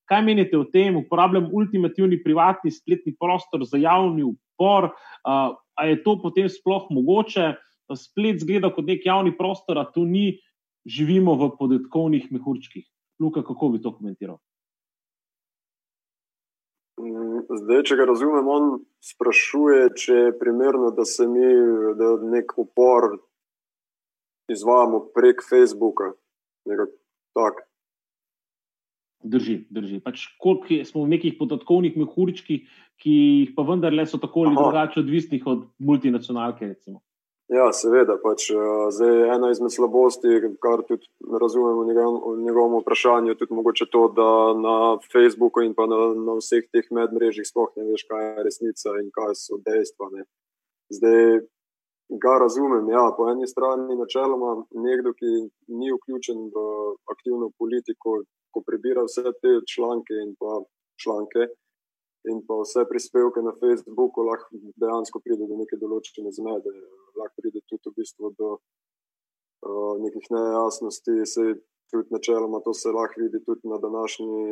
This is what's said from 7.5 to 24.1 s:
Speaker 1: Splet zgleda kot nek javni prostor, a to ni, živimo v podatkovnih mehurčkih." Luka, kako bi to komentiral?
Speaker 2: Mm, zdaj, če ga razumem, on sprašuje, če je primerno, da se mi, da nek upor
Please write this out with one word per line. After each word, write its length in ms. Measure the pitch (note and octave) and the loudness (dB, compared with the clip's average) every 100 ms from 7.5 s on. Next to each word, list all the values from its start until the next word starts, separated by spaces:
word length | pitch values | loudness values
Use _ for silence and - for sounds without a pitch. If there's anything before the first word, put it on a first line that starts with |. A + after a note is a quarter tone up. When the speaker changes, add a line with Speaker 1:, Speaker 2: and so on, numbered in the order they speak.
| - _ _ - C#3 | -4 _ _ -16 -16
Speaker 1:
Splet 440 | - - G#3+ F3+ | -10 -4 -2 -2
zgleda 280 | D#3 G3 F#3 | -2 0 0
kot 120 | F3+ | -2
nek 220 | D3+ F#3 F#3 | -4 -2 0
javni 260 | F#3+ F#3 E3+ | 0 0 -2
prostor, 420 | F#3 F#3+ - D3+ | -4 -6 -4 -4
a 100 | C#3+ | -4
to 160 | - | -2
ni, 320 | E3+ F#3+ G3+ F#3 _ _ _ _ | 0 0 0 -4 _ _ _ _
živimo 500 | A2+ A2+ D3+ F#3+ F3+ C#3 | -12 -4 0 2 4 2
v 120 | C#3+ - | 0 -2
podatkovnih 720 | C3 C3 B2+ D#3+ D#3+ D3 - | 0 0 -2 -2 0 -2 -2
mehurčkih." 560 | C3 C#3 C3 - - - _ _ - | -8 -6 -8 -10 -20 -20 _ _ -6
Luka, 200 | D#3 D#3+ | -4 -4
kako 260 | - B2+ D#3 | -8 -4 -2
bi 120 | A2+ | -2
to 160 | A#2 G#2+ | -6 -10
komentiral? 400 | G#2 F#2 F#2+ E2 _ _ _ _ _ _ _ _ _ _ _ _ _ _ _ _ _ _ _ _ _ _ _ _ _ - | -12 -12 -14 -14 _ _ _ _ _ _ _ _ _ _ _ _ _ _ _ _ _ _ _ _ _ _ _ _ _ -14
Speaker 2:
Mm, 400 | A#2 A2+ A2+ A#2 - | -12 -8 -6 -8 -6
zdaj, 380 | A2 G#2 B2+ C#3+ | -6 2 2 4
če 80 | C3+ | 4
ga 80 | |
razumem, 440 | B2+ A#2 D3 D3 C3+ | 4 2 2 2 2
on 240 | D3 D3 B2+ - _ | 2 2 -2 -8 _
sprašuje, 840 | - - A#2+ A#2 - C#3+ D3 C#3 B2+ B2 | -20 -2 2 2 2 2 4 6 6 2
če 180 | - | 2
je 240 | B2 A#2+ A#2 | 4 4 2
primerno, 520 | A#2+ A#2+ C3+ C3+ A#2 | 0 2 2 2 0
da 120 | A2 A2+ | 0 -2
se 180 | - A#2+ | 0 0
mi, 200 | A#2+ B2+ B2 A#2+ A2+ G#2+ G#2+ | 4 6 6 6 2 0 0
da 200 | A2+ A2+ A2+ | 2 2 0
nek 180 | A#2+ A#2 - | -2 -2 -6
upor 560 | A2+ - B2+ B2 A2+ G2+ _ _ _ _ _ _ _ _ _ | -2 4 6 6 4 -2 _ _ _ _ _ _ _ _ _